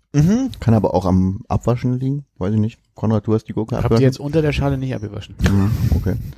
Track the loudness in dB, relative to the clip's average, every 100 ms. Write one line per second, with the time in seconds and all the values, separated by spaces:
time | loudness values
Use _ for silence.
0 | _ 0 2 2 -2 -2 2 2 2 0
1 | 2 2 2 -2 -4 -2 0 0 -2 -2
2 | -2 -4 -8 -6 -2 0 0 -4 _ -4
3 | 0 0 0 -2 -2 -6 -4 -2 2 4
4 | 4 2 -2 0 0 0 0 -2 -4 -6
5 | -8 -10 -12 -2 2 2 2 0 0 0
6 | 0 -4 -6